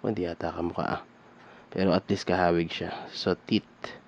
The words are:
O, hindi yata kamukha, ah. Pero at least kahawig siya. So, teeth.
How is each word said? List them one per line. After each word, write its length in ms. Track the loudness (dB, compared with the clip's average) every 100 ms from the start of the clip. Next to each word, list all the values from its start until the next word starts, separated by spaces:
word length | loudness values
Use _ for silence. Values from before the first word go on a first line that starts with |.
O, 80 | -2
hindi 160 | -2 -2
yata 240 | -2 -6
kamukha, 480 | -2 -4 -2 -4 -4
ah. 40 | -8 -20 -20 -20 -20 -20 -8
Pero 240 | 2 4
at 80 | 4 2
least 160 | -2 2
kahawig 400 | 4 4 4 0
siya. 160 | -4 -6 -8 -10
So, 240 | -4 -2 -2 2
teeth. 480 | 0 0 -16 -16 -16